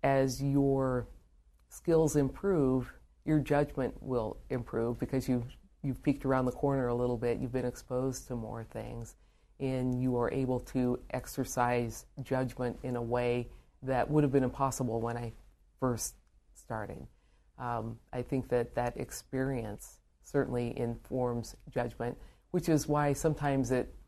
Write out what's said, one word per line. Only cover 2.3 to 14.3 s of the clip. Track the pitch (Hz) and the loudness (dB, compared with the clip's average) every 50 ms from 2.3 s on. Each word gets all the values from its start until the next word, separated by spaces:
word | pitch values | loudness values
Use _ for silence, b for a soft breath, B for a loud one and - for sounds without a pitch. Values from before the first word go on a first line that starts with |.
| 135 - - 202 190 160 139 131 131 131 123 - - - - _ _ _ _ | 0 -2 0 2 4 4 6 6 4 2 0 -2 -10 -20 -20 _ _ _ _
your | - 156 151 | 2 2 2
judgment | 139 - 151 143 147 147 - - 131 117 - - | 4 4 4 2 2 0 0 -2 -2 -2 -4 -6
will | - 135 127 120 110 107 - - - - | -6 -2 -2 0 0 -2 -6 -8 -8 -6
improve | 127 127 117 - - 117 113 117 123 | -4 -4 -4 -4 -2 0 0 0 0
because | 120 127 - - 135 127 | -2 -4 -2 -2 -2 0
you've, | - 127 123 120 123 - - - - _ _ - | 2 0 0 0 -4 -12 -16 -20 -20 _ _ -4
you've | 139 127 - | -4 -4 -2
peeked | - 151 139 - - | 0 0 0 0 2
around | 135 135 131 127 | 2 2 2 2
the | 127 | 0
corner | 123 - - 139 139 135 127 | -2 0 0 2 2 2 2
a | 120 120 | 0 0
little | 120 123 123 123 | 2 2 0 0
bit, | 113 117 120 117 - | 0 0 0 0 0
you've | - 123 | -2 -2
been | 120 127 123 | -2 -2 -2
exposed | 123 120 - - - 131 127 131 135 127 131 - | -2 -6 -6 -10 -4 -4 -2 0 -2 -4 -4 -8
to | - 127 | -8 -8
more | 120 113 110 110 117 113 | -6 -6 -6 -8 -10 -10
things, | - - 110 110 113 117 117 117 - - _ _ _ _ _ _ _ _ _ | -10 -10 -10 -10 -8 -8 -10 -10 -12 -14 _ _ _ _ _ _ _ _ _
and | 143 131 131 127 127 127 127 123 | -4 -2 0 0 0 0 0 0
you | 127 127 123 | 0 2 2
are | 120 120 107 | 2 2 2
able | - 135 135 123 127 123 | 2 0 0 0 0 -2
to | - - - 131 127 123 123 - - - | -2 -2 0 2 2 2 2 0 -4 -6
exercise | - 127 120 - - - 131 - - 131 120 120 123 120 120 113 113 - - - _ - 127 | -6 -6 -6 -6 -4 -4 -4 -2 0 0 2 2 2 0 0 -2 -6 -10 -16 -16 _ -12 -4
judgment | - 135 131 131 123 120 - 123 120 - - - | -2 -2 0 0 -2 -4 -4 -4 -4 -4 -4 -6
in | 127 123 | -4 -4
a | 120 | -4
way | 120 117 120 123 123 120 120 120 120 120 b b b b b b - | -2 0 0 0 2 2 0 0 -2 -6 b b b b b b -4
that | 127 131 123 - - | -2 0 0 2 4
would | 147 151 147 | 4 4 4
have | 139 | 6